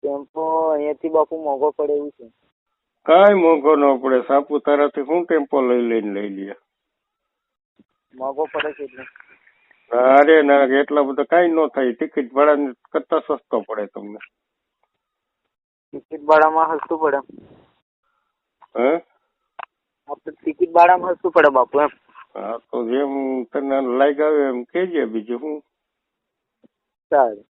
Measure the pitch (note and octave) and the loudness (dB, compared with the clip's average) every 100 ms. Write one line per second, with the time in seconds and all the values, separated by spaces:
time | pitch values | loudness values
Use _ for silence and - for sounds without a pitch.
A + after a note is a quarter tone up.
0 | C#3+ C#3+ C#3 D#3 D#3+ D#3+ D#3+ D3+ D3 D3 | -8 -8 -10 -8 -4 -2 0 -2 -4 -6
1 | D#3+ D#3 D3+ D#3+ D3+ C3+ D3+ - D3 D3 | -4 -2 -2 -4 -6 -2 -2 -2 -4 -2
2 | D3 - A#2 _ _ _ _ _ _ _ | -6 -14 -20 _ _ _ _ _ _ _
3 | - E3 G3+ G3+ E3 D#3+ C#3 D3+ C#3+ C3 | 4 6 8 6 4 4 4 4 4 2
4 | C3 B2+ B2 C#3 D3 D3+ D3 D3 D3 - | 0 0 2 -2 0 -4 0 0 0 -2
5 | C3+ E3 F3 D#3+ C#3 C#3+ B2+ B2 A#2+ A2+ | -4 -4 0 -2 0 -2 0 0 0 -2
6 | G#2 G2+ G#2 G2 G2 G2+ _ _ _ _ | -4 -8 -8 -10 -14 -16 _ _ _ _
7 | _ _ _ _ _ _ _ _ _ _ | _ _ _ _ _ _ _ _ _ _
8 | _ B2+ C3 C#3 D#3 D#3+ D#3 D3 C#3 B2+ | _ -12 -10 -6 -6 -6 -8 -10 -16 -16
9 | B2+ _ - _ _ _ _ _ _ A#2+ | -20 _ -20 _ _ _ _ _ _ 0
10 | B2+ C3+ D3 D#3+ D3 C#3+ C#3 C3+ C#3+ D3 | 6 6 8 6 6 2 4 0 0 0
11 | C3+ C3+ C#3+ E3 F3+ D#3+ D3+ - B2+ A#2 | -2 -4 0 2 2 0 -2 -2 -4 -4
12 | D#3 - B2+ C3 D3 D3 C#3+ B2 _ D#3 | -6 -6 -6 0 2 2 -2 -8 _ -10
13 | C3+ D#3+ - C#3+ _ A#2 G2+ G#2+ G2+ - | -4 -6 -4 -8 _ -6 -6 -10 -10 -12
14 | G2+ G#2+ - _ _ _ _ _ _ _ | -16 -18 -20 _ _ _ _ _ _ _
15 | _ _ _ _ _ _ _ _ _ C#3+ | _ _ _ _ _ _ _ _ _ -20
16 | _ D3+ D3 D#3 D#3 D#3+ D#3+ D#3+ - D#3+ | _ -18 2 4 4 2 -2 -4 -6 -4
17 | D#3 C#3 C#3 - - _ _ _ _ _ | -2 -2 -6 -20 -20 _ _ _ _ _
18 | _ _ _ _ _ _ _ A#2 B2 E3 | _ _ _ _ _ _ _ -4 -2 -2
19 | - _ _ _ _ _ - _ _ _ | -6 _ _ _ _ _ -20 _ _ _
20 | _ D4 - - - D3+ F3 E3+ F3 F3+ | _ -16 -16 -10 -10 -4 0 4 4 4
21 | F3+ F3 F#3 E3 D3 C3 B2 C#3+ D3 - | 0 -6 -2 2 4 4 0 0 -2 -4
22 | _ - - - G2+ A#2 _ B2 A#2 B2+ | _ -20 -20 -14 -12 -12 _ -8 -4 -4
23 | C#3 C#3 C3+ C3 A#2+ C#3+ C#3 C3+ C3+ B2 | -4 -6 -6 -6 -6 -8 -4 -4 -2 0
24 | C#3 C#3+ D3+ D3+ C#3 B2 B2 F3 F#3 E3 | 0 2 0 0 -2 -4 -8 -6 -4 -4
25 | B2 A2+ G#2+ A#2+ D3+ D3+ _ _ _ _ | -4 -6 -8 -10 -10 -14 _ _ _ _
26 | _ _ _ _ _ _ _ _ _ _ | _ _ _ _ _ _ _ _ _ _
27 | _ D3 B2 G#2 _ | _ 0 0 -2 _